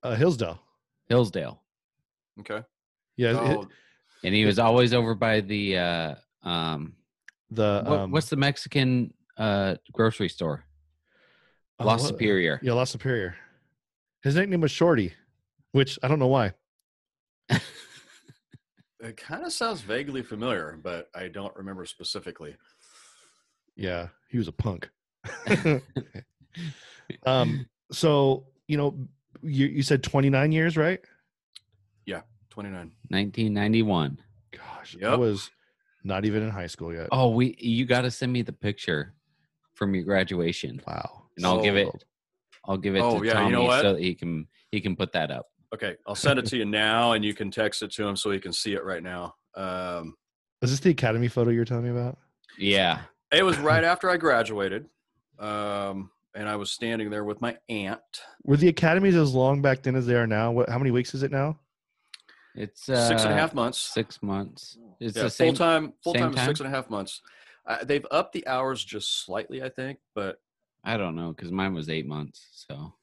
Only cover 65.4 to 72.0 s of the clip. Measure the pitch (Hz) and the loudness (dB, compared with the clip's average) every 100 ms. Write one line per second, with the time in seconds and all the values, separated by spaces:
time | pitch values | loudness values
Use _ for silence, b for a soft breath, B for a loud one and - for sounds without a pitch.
65.4 | 165 143 170 160 156 - - 165 165 135 | 4 4 4 2 0 -6 -2 0 0 0
66.4 | 127 147 135 135 123 107 95 - b b | 0 -2 -4 -4 -4 -6 -8 -12 b b
67.4 | b b - 113 123 143 147 151 185 185 | b b -6 -6 0 -2 2 0 0 -6
68.4 | - 127 131 127 - 107 - - - 95 | -4 -2 -2 -4 -8 -8 -4 -6 -4 -8
69.4 | - 131 131 127 131 135 _ - 98 82 | -6 -10 -10 -8 -10 -10 _ -8 -6 -8
70.4 | _ _ _ _ - 113 92 82 85 78 | _ _ _ _ -6 -4 -4 -6 -8 -10
71.4 | 87 92 95 90 76 80 | -8 -4 -2 -4 -4 -6